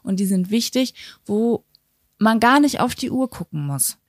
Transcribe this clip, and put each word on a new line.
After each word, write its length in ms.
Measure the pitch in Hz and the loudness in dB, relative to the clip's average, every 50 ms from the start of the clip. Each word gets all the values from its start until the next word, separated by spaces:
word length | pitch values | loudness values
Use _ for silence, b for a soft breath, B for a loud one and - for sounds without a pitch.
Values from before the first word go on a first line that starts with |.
| b | b
und 160 | - 196 185 | -4 -2 -2
die 60 | 202 | 0
sind 260 | 190 196 185 180 185 214 | 0 2 0 0 0 0
wichtig, 420 | 233 226 - - 254 262 247 B B B B B B B | -2 -2 0 0 -2 -2 -2 B B B B B B B
wo 380 | - 202 214 226 233 233 - - _ _ _ _ _ _ _ _ _ _ _ | -4 -2 0 0 0 0 -2 -4 _ _ _ _ _ _ _ _ _ _ _
man 200 | 208 220 226 226 | 0 2 2 4
gar 220 | 233 240 262 294 | 4 6 6 6
nicht 180 | 294 285 262 - | 4 4 2 0
auf 160 | - 247 - | -2 -2 -2
die 160 | - - - | -4 -6 -4
Uhr 180 | - 254 262 254 | -2 -2 -4 -4
gucken 380 | - - 170 - - 151 143 | -6 -10 -12 -10 -8 -6 -6
muss. 320 | 143 139 139 - - - - _ | -4 -4 -4 -4 -4 -6 -10 _